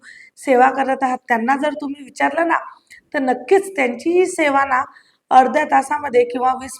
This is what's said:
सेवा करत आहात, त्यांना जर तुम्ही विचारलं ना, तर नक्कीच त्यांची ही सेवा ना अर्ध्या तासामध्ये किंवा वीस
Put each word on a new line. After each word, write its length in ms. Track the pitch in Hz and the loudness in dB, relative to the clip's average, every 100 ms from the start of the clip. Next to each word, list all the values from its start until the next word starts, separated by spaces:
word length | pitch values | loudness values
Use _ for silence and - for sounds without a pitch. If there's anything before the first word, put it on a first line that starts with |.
| - - - _ | -16 -20 -20 _
सेवा 300 | 294 247 262 | 2 4 4
करत 320 | 269 262 262 | 2 -2 -2
आहात, 140 | 262 254 - | -2 -4 -2
त्यांना 280 | 233 233 269 | -2 0 0
जर 120 | 302 294 | -2 -4
तुम्ही 220 | 285 285 | -8 -10
विचारलं 440 | 254 - 277 311 339 | -14 -4 -2 0 0
ना, 100 | - - - _ - _ | -2 -4 -16 _ -20 _
तर 60 | 294 | -4
नक्कीच 560 | 262 247 - 392 - - | -2 -4 2 2 2 -2
त्यांची 340 | 247 240 330 | -2 -2 0
ही 160 | 349 359 | 2 2
सेवा 380 | - 294 277 277 | 0 0 2 0
ना 180 | 254 269 - _ _ _ | -2 -4 -12 _ _ _
अर्ध्या 320 | 262 254 294 302 | 4 4 0 0
तासामध्ये 520 | 269 269 294 285 240 240 | 0 0 -4 0 0 0
किंवा 260 | 254 254 247 | -2 -2 -4
वीस 160 | 262 | -8